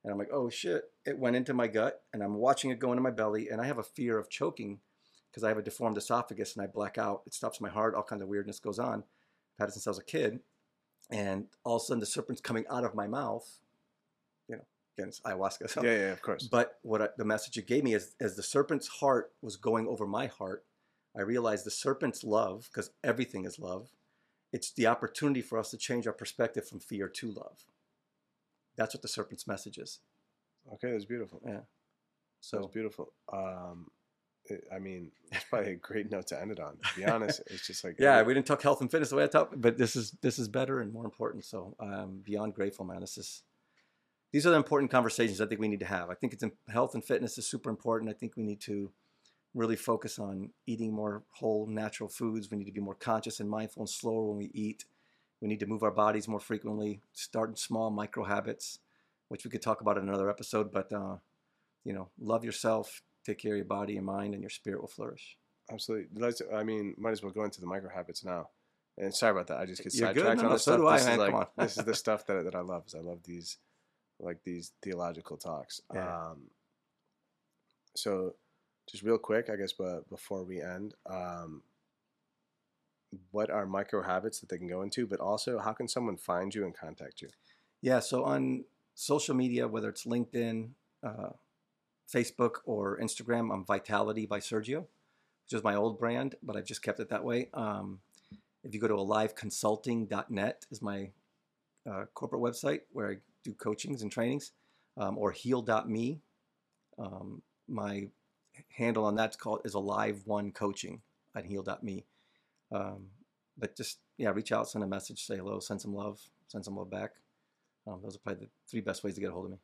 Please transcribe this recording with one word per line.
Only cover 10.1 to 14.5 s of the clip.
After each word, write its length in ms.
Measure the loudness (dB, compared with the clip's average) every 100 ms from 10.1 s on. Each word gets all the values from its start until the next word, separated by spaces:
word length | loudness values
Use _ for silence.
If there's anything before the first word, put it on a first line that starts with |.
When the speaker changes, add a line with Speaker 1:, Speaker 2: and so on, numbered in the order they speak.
| 0 0 0 _ _ _ _ _ _ -6
Speaker 1:
And 380 | -2 0 -2 -4 _
all 120 | 0 0
of 60 |
a 20 |
sudden, 160 | 2 -2
the 60 | 0
serpent's 340 | -4 -4 -6
coming 240 | -2 -2 0
out 160 | -2
of 100 | 0
my 120 | -2 -2
mouth. 520 | -2 -2 -4 -8 -20 _ _ _ _ _ _ _ _
You 80 | -14